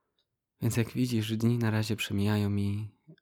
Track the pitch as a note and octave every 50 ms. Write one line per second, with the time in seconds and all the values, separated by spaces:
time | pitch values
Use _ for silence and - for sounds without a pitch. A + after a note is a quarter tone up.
0 | _ _ _ _ _ _ _ _ _ _ _ _ - A#2 G2 A#2 A2+ - - A#2+
1 | B2+ B2 A#2+ A2 G#2+ G#2+ A2+ A2 A2+ A#2 A#2+ A#2+ A#2 A2+ G#2+ A2 G#2+ G#2+ A2 -
2 | - - G#2 G2+ G2 G#2 G#2+ G#2 G#2 G2+ G2+ G2+ G2+ G2+ G2+ G#2 A2 G#2+ - _
3 | _ - D#3+ -